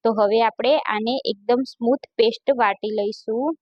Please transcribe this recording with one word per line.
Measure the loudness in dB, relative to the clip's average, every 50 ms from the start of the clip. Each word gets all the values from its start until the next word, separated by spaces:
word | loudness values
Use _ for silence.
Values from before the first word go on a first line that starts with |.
| _
તો | 0
હવે | 2 2 2 2 4 2
આપણે | 2 0 0 0 0 2 2 2 0
આને | -2 -4 -2 -2 -4 -4 -4 -4
એકદમ | -6 -8 _ _ 0 0 0 0
સ્મૂથ | -6 -8 _ 0 0 0 0 -2 _
પેસ્ટ | _ 0 0 0 0 -2 _ -2 0
વાટી | 2 2 0 0 _ -6 -4 -4
લઈશું. | -2 -2 -4 -6 -8 -8 -6 -4 -2 -2 -4 -4 _